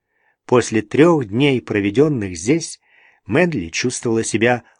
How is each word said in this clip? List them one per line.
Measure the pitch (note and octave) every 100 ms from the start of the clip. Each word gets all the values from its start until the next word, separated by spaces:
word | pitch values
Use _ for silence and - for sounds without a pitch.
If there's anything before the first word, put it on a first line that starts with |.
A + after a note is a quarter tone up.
| _ _ _ _ -
После | B2 - A2
трех | G#2 A#2+ E3 E3 A2
дней, | G#2+ C#3+ B2+
проведенных | - G#2+ G2+ G#2 D#3 C#3 G2 F2+
здесь, | F#2 D#3+ D#3 - _ _ _ _ -
Мэнли | B2 F3+ C#3+ E2
чувствовала | - B2 - B2 A2+
себя | A2 G#2+ A2+ B2 - _